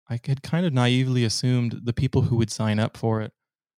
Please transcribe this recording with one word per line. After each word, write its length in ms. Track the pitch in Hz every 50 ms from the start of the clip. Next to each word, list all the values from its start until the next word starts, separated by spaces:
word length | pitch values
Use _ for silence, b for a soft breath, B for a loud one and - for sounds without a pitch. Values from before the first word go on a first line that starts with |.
| _ -
I 120 | 117 117 -
had 180 | - 135 135 -
kind 220 | - - 165 185
of 80 | 175 131
naively 520 | 127 123 120 123 127 131 131 127 123 120
assumed 560 | 110 - - - 127 127 123 120 117 - - 110
the 80 | 120 117
people 300 | - 143 127 - 135 113
who 140 | - 127
would 140 | 113 117 107
sign 280 | - - 110 107 107 107
up 180 | 110 - -
for 240 | - - 113 110 110
it 120 | 107 - _ _ _ _ _ _ _ _ _